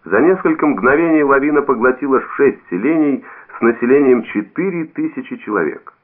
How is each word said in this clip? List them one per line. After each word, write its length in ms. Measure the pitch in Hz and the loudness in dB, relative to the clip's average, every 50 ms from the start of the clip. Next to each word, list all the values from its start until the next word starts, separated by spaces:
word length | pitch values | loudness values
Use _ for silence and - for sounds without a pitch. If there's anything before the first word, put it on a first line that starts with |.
| _ | _
За 160 | 82 95 107 | -2 0 2
несколько 440 | 143 175 190 185 - 175 156 156 - | 2 2 0 0 0 -2 -2 0 0
мгновений 580 | 151 127 - 98 123 139 156 170 165 160 156 147 | -2 0 0 2 2 2 2 2 2 2 2 2
лавина 380 | 135 135 139 135 151 147 143 | 2 2 2 2 2 0 0
поглотила 600 | 139 - 131 113 117 127 127 - 147 135 131 120 - - - | 0 0 -2 2 2 0 0 0 -2 0 0 -2 -2 -4 -2
шесть 240 | - 143 127 - - _ - | 0 0 0 0 -2 _ -8
селений 540 | 87 90 107 143 165 160 151 143 131 117 - - - - - _ - | -8 -4 -2 -2 0 0 0 0 -2 -4 -8 -16 -20 -20 -20 _ -8
с 40 | - | 0
населением 600 | 113 117 113 - 120 120 135 143 143 131 127 117 110 | 0 0 0 0 0 2 4 4 6 4 4 2 0
четыре 640 | - - 104 101 - _ - 175 196 175 170 156 | -4 -6 -6 -6 -6 _ -4 -4 -4 -4 -6 -8
тысячи 500 | 160 _ 147 156 156 - 131 127 - 127 113 - | -8 _ -6 -6 -6 -6 -10 -12 -12 -14 -14 -8
человек. 500 | 104 104 95 82 71 73 73 _ - _ _ | -4 -2 -2 -2 -2 -6 -8 _ -20 _ _